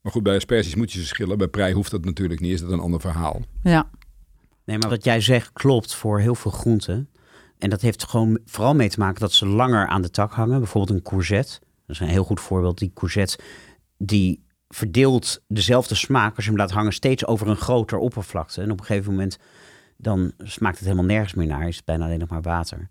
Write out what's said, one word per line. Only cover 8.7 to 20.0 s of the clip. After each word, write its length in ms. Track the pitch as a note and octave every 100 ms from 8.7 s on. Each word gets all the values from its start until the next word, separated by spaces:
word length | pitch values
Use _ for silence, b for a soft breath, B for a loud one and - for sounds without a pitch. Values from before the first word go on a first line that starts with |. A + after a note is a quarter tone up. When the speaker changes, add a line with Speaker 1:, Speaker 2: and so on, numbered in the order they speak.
Speaker 3:
mee 140 | D3+ G#2+
te 100 | -
maken 220 | G2 F#2
dat 120 | G#2
ze 140 | - G2+
langer 400 | G#2 B2+ A2+ F#2+
aan 160 | G2
de 80 | F2
tak 220 | - G#2
hangen. 260 | - A2+ C3+
Bijvoorbeeld 400 | A2+ G#2+ G2 G2
een 60 |
courgette. 540 | - F#2+ E2+ G2+ C#3 -
Dat 360 | _ _ - D#2
is 40 |
een 80 | E2
heel 160 | F2+
goed 160 | F#2+ G2
voorbeeld. 380 | - F#2 F2+ F2
Die 120 | F#2+
courgette, 440 | - F#2 G2+ F#2+ - B B B B _ _
die 480 | G2+ G#2+ F#2 - _ _ _
verdeelt 760 | - G#2+ G2 C3+ B2+ - - _
dezelfde 480 | G#2 F#2 B2 B2
smaak, 420 | G#2 - C3+ G#2+ -
als 80 |
je 60 | G#2
hem 80 | G#2+
laat 100 | G2
hangen, 220 | G2 G#2+
steeds 340 | F#2 C3+ C3 -
over 220 | A2+ G#2+
een 80 | G#2
groter 420 | - B2 G#2+ G#2
oppervlakte. 640 | B2 A#2 F#2+ E2+ D#2+ -
En 80 | G2+
op 100 | G2
een 60 | -
gegeven 240 | G2+ G2+
moment, 280 | F#2+ F#2+ - B B B B B
dan 360 | B